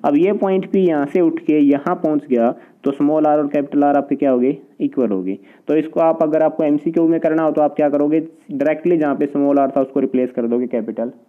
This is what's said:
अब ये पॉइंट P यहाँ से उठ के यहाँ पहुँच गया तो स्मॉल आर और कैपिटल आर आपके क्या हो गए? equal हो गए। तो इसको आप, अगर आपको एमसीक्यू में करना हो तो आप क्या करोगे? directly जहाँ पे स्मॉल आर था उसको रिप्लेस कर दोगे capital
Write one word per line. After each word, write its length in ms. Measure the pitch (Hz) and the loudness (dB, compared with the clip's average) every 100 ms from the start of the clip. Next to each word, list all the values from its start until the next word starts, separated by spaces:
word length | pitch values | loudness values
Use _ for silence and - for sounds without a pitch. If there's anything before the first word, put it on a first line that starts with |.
अब 120 | 147 147 | 2 2
ये 160 | 185 | 2
पॉइंट 320 | 214 196 190 190 | 0 0 0 0
P 80 | 196 | 0
यहाँ 280 | 180 151 143 | 2 0 0
से 160 | 185 | 2
उठ 180 | 165 160 | 0 0
के 160 | - 151 | 0 2
यहाँ 360 | 143 139 170 175 | 4 2 0 -2
पहुँच 300 | 160 151 - | 0 -2 0
गया 260 | 120 117 127 - _ | 0 0 -2 -14 _
तो 80 | 139 | -6
स्मॉल 340 | 139 143 156 151 | -2 0 2 2
आर 120 | 151 | 2
और 100 | 143 | 0
कैपिटल 360 | 147 135 143 | -2 -2 0
आर 140 | 143 143 | 2 2
आपके 180 | 139 135 | 0 -2
क्या 160 | 139 | 2
हो 80 | 127 | 2
गए? 180 | 127 135 - _ | 0 -2 -12 _
equal 280 | 143 139 117 | -4 -2 -2
हो 120 | 95 | -2
गए। 140 | 92 101 - - - | -4 -8 -12 -18 -2
तो 80 | 151 | -2
इसको 240 | 156 170 | -2 0
आप, 240 | 165 160 | 0 2
अगर 200 | 160 156 | 0 2
आपको 200 | 156 156 | 0 0
एमसीक्यू 440 | 151 147 170 165 165 | 0 0 0 0 0
में 120 | 165 | 2
करना 240 | 160 160 | 0 0
हो 80 | 160 | 0
तो 100 | 151 | 0
आप 140 | 147 147 | 0 0
क्या 140 | 147 | 0
करोगे? 300 | 143 147 160 160 - - | 0 0 0 -4 -16 -12
directly 460 | 139 143 151 175 170 | -4 -2 0 0 0
जहाँ 180 | 147 135 | 0 -2
पे 100 | 147 | -2
स्मॉल 320 | 147 143 143 | 0 0 2
आर 120 | 135 | 0
था 100 | 139 | 0
उसको 180 | 131 143 | -2 -2
रिप्लेस 320 | 131 127 127 | -2 -2 -2
कर 160 | 127 117 | -4 -2
दोगे 200 | 120 123 | -2 -2
capital 440 | 120 110 110 117 - | -6 -6 -8 -8 -10